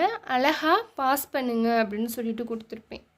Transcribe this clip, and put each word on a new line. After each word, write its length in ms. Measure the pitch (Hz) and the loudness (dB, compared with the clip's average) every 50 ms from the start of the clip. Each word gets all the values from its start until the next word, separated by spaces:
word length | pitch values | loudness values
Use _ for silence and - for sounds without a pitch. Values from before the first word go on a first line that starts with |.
| 349 427 466 - - | 0 0 0 -4 -4
அழகா 560 | - 262 254 269 302 302 - 311 311 359 440 453 - _ | -2 0 2 4 2 2 2 2 2 2 2 2 -4 _
பாஸ் 340 | 285 269 262 277 277 - - | -2 0 2 2 0 -2 -4
பண்ணுங்க" 540 | - 269 254 240 233 226 226 233 233 226 220 | -4 -4 -2 0 0 2 2 2 2 2 2
அப்படின்னு 220 | 202 208 214 226 | 0 -2 -4 -4
சொல்லிட்டு 380 | 233 - 247 226 226 220 233 233 | -4 -4 -4 -4 -4 -4 -4 -4
கொடுத்துருப்பேன். 600 | 233 226 220 - - 226 226 - _ - - - _ _ | -6 -6 -8 -8 -12 -16 -16 -14 _ -16 -16 -16 _ _